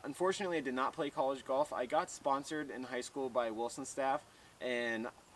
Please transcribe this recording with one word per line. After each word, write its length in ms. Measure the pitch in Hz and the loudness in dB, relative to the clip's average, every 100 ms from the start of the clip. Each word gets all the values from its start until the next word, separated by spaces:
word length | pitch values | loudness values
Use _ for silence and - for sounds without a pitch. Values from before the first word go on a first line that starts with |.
unfortunately, 540 | 139 143 185 190 190 165 | -4 0 2 2 0 0
I 40 | |
did 120 | 131 | 0
not 200 | 127 131 | 2 0
play 160 | - 143 | 0 -2
college 340 | 160 135 135 - | 0 0 0 2
golf. 280 | 135 151 | 2 2
I 120 | 98 127 | 0 2
got 240 | 156 180 | 2 0
sponsored 600 | - 147 135 143 156 143 | -2 2 2 0 -4 -4
in 140 | 117 | -6
high 180 | 123 127 | -4 -4
school 280 | - 143 131 | -4 -2 0
by 200 | 123 117 | 2 0
Wilson 360 | 110 117 - 135 | 0 -4 -4 -6
Staff, 360 | - 135 147 - - - - | 0 2 0 -4 -20 -20 -8
and 460 | 127 120 117 113 120 - - | -2 0 0 0 -2 -8 -10